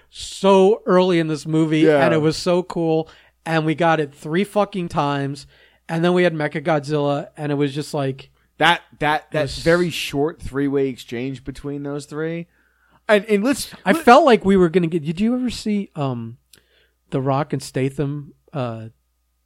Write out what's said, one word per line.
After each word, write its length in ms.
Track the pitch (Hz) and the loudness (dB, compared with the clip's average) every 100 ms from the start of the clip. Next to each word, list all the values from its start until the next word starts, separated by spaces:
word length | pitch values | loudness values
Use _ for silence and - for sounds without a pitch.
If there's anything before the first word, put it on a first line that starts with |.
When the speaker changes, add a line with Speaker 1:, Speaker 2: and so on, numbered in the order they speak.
| _ | _
Speaker 1:
so 720 | - - - 196 190 190 226 254 | -16 -16 0 4 6 6 4 2
early 320 | 180 185 170 | 4 4 2
in 80 | 160 | 0
this 180 | 151 160 | -4 -2
movie, 360 | 156 160 156 | 0 2 4
Speaker 2:
Yeah. 220 | 156 147 | 4 4
Speaker 1:
and 80 | 127 | 4
it 60 | 160 | 2
was 180 | 156 151 | 0 0
so 280 | 180 180 | 0 -2
cool. 440 | 175 175 160 160 160 - _ _ 165 | -2 -4 0 -2 -4 -14 _ _ -4
And 220 | 160 156 | -2 0
we 80 | 151 | 0
got 240 | 165 156 | 2 2
it 120 | 143 | -2
three 320 | - 156 170 | -8 -4 -2
fucking 440 | 202 208 202 190 175 | 0 0 -2 -4 -4
times. 560 | 170 143 143 139 143 - _ _ _ - | -2 -2 -2 -4 -8 -16 _ _ _ -8
And 160 | 165 | -2
then 100 | 175 | 2
we 100 | 180 | 4
had 100 | 175 | 2
Mechagodzilla, 920 | 160 151 165 151 151 135 151 143 143 - - | 0 -4 -4 -2 -2 -2 -2 0 -2 -6 -10
and 140 | 147 | -4
it 40 | 143 | -2
was 180 | 143 143 | -2 -4
just 180 | 143 | -8
like 380 | 151 135 135 - _ _ - | -6 -6 -6 -16 _ _ 0
Speaker 2:
That, 240 | 156 165 - _ | 2 2 -4 _
that, 300 | 151 151 - | -2 -2 -4
that 80 | 156 | -4
Speaker 1:
it 20 | |
was 160 | 143 - | -4 -2
Speaker 2:
very 320 | 156 175 175 | 2 2 0
short 500 | - - 143 151 175 | -4 -6 -2 -2 -4
three-way 460 | - 135 143 139 135 | -8 -4 -2 0 -2
exchange 540 | 120 - 117 131 131 | -6 -10 -8 -8 -8
between 400 | - 131 143 143 | -14 -12 -12 -10
those 240 | 143 143 143 | -10 -10 -10
three. 400 | 151 160 170 170 _ _ _ _ _ - | -8 -8 -8 -12 _ _ _ _ _ 0
And, 160 | 208 214 | 0 2
and 180 | 202 | 0
let's, 280 | 240 277 - - 185 | 0 -2 -6 -6 -2
Speaker 1:
I 60 | |
Speaker 2:
let- 120 | 320 | 4
Speaker 1:
felt 220 | 254 269 311 | 8 8 8
like 180 | 214 | 4
we 140 | 190 196 | 4 4
were 120 | 175 | 4
gonna 180 | 180 165 | 2 0
get, 160 | 170 143 | -2 -4
did 160 | 165 | -2
you 140 | 220 254 | -2 0
ever 160 | 254 | -4
see, 400 | - 220 202 196 156 | -6 -4 -4 -4 -6
um, 420 | 135 120 113 123 _ - _ _ _ _ _ | -6 -6 -10 -16 _ -20 _ _ _ _ _
The 100 | 139 | -4
Rock 320 | 135 135 147 | -2 -2 -2
and 80 | 143 | -6
Statham, 720 | - 135 135 135 143 147 143 _ _ | -6 -4 -4 -4 -6 -6 -12 _ _
uh, 360 | 147 123 113 110 - _ _ _ _ | -8 -8 -8 -14 -20 _ _ _ _